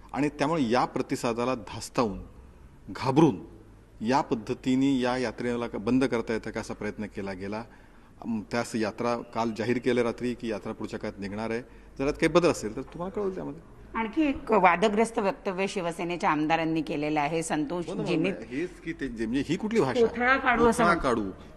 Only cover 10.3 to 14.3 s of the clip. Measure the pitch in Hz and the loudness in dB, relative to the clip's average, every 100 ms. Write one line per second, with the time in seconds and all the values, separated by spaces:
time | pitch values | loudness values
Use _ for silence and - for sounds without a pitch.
10.3 | 113 117 101 110 110 107 107 107 98 98 | -4 -4 -4 -6 -8 -8 -6 -8 -8 -8
11.3 | 104 113 113 131 - - - 139 - 160 | -6 -4 -4 -6 -16 -14 -4 -4 2 4
12.3 | 170 170 - 104 113 131 156 185 208 196 | 6 4 2 -2 -6 -10 -8 -8 -4 -4
13.3 | 180 143 156 - - - 233 220 320 294 | -4 -8 -10 -16 -20 -10 -6 -4 0 0